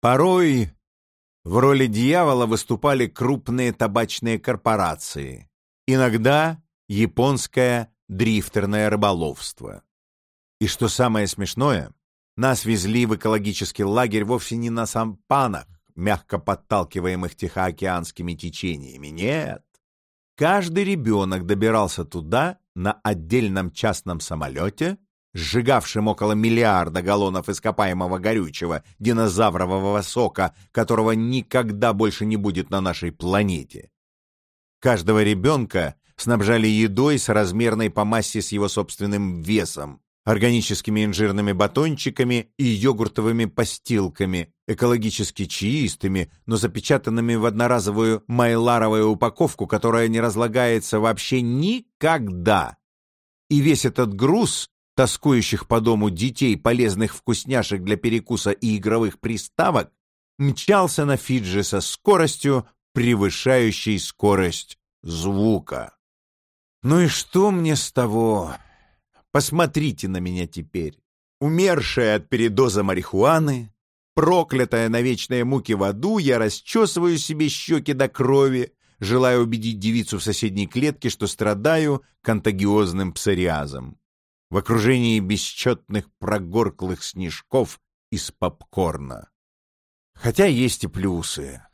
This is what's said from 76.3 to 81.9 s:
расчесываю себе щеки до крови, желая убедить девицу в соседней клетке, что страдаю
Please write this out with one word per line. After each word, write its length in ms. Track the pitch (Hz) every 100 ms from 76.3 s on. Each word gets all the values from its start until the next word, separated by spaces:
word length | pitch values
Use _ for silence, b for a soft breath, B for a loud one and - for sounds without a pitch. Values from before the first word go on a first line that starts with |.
| 120
расчесываю 800 | 110 - - 220 214 - 175 165
себе 300 | 143 156 151
щеки 460 | - - 160 151
до 160 | 135 135
крови, 640 | - 123 139 139 127 120 _ _ _
желая 400 | 95 123 127 123
убедить 400 | 120 113 110 110
девицу 400 | 104 117 113 101
в 40 |
соседней 440 | 110 101 113 95 98
клетке, 420 | 120 147 147 123
что 180 | - 101
страдаю 760 | - 104 101 123 160 151